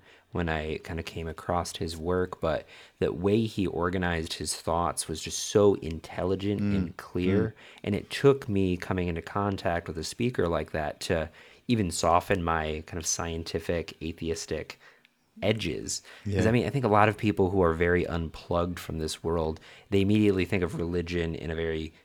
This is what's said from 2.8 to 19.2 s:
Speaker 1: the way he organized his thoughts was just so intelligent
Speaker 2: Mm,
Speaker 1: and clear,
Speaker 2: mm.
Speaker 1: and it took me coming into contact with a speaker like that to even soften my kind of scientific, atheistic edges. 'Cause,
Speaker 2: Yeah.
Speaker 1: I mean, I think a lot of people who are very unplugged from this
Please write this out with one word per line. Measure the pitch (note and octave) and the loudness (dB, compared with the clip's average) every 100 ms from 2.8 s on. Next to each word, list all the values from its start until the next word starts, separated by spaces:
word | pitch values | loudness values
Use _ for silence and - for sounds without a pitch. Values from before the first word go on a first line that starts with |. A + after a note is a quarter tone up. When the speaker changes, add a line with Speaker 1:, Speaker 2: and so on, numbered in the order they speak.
| - - | -14 -2
Speaker 1:
the | F#2 | -2
way | - G2 A2 A2 | 0 2 2 2
he | - F2+ | 0 -2
organized | - F2 F#2 F2 E2 E2 | 0 0 0 0 0 -2
his | - D2+ - | -6 -6 -6
thoughts | - E2+ E2 - - | -2 0 0 -2 -6
was | D#2+ | -8
just | E2+ - | -6 -6
so | - G#2 G2+ - | 0 6 6 4
intelligent | D#2 D#2+ - - F2+ F#2 G2+ G2+ | -2 -8 -8 -4 -2 -2 -2 0
Speaker 2:
Mm, | G2+ G2 | 0 0
Speaker 1:
and | F2+ - | -2 -6
clear, | - F2+ F2+ G2 A2 - | -8 -2 2 2 0 -4
Speaker 2:
mm. | - - | -18 -10
Speaker 1:
and | - G2+ | -4 -4
it | - | -4
took | - C#3 C3+ - | 2 4 4 2
me | G2 F#2+ F2+ | 2 2 0
coming | - F#2 F2 | -2 -2 -2
into | E2 | -4
contact | - G2+ G2+ G2 F#2 E2+ F2+ | -4 -2 -2 0 -2 -2 -4
with | D#2+ | -6
a | |
speaker | D#2 - A#2+ B2+ F2 | -6 -2 -2 0 0
like | D#2+ D#2 | 0 -2
that | D#2+ D2+ - | -4 -4 -4
to | - E2+ D#2 - - - - | -2 -2 -2 -10 -20 -8 0
even | A2+ F2+ | 0 0
soften | - E2 E2+ - F#2+ | 0 4 4 4 0
my | E2 D#2+ D#2 D#2 - | 0 0 -2 -4 -6
kind | F2 | -6
of | - | -4
scientific, | - E2+ E2 E2 E2 - E2+ D#2 - | -4 -4 -4 -4 -4 -2 -2 -4 -8
atheistic | E2 E2 E2 D#2+ - D#2 - - - _ _ _ _ A3 | -8 -4 -4 -4 -4 -6 -8 -16 -20 _ _ _ _ -4
edges. | G#2 A2 F#2 G#1 A1+ - - - | 0 0 -2 -4 -6 -8 -10 -10
'Cause, | G2+ | -4
Speaker 2:
Yeah. | F#2+ F#2 | 2 4
Speaker 1:
I | |
mean, | A#2+ E2 | 4 2
I | |
think | C#3+ | 0
a | A#2 | 4
lot | G#2 G#2+ | 6 4
of | G#2 | 4
people | G#2+ G2 F#2 | 2 4 4
who | G2 | 4
are | E2+ | 4
very | D#2+ F2 F2+ - | 4 4 4 2
unplugged | E2+ D#2+ - - F2 F2 F2 | -2 -4 -6 -2 0 0 -4
from | - D#2+ | -6 -4
this | D#2 - | -4 -4